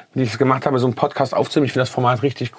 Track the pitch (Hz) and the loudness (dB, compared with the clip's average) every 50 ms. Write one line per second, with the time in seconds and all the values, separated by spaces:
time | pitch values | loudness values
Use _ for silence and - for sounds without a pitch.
0 | - _ - 135 131 110 - - 131 127 131 135 - 151 135 127 123 127 117 - | -18 _ -2 -2 -2 -2 0 0 2 2 2 2 2 0 0 2 2 0 0 0
1 | 147 147 - - 135 131 - - 131 - - 160 143 123 - 131 127 - - 135 | -2 -2 0 -2 -2 -2 0 -2 -2 0 0 0 0 2 0 -2 -2 -2 -2 0
2 | 123 120 123 117 139 139 123 - 131 120 - | 0 0 0 2 -2 -4 -4 -4 -8 -10 -8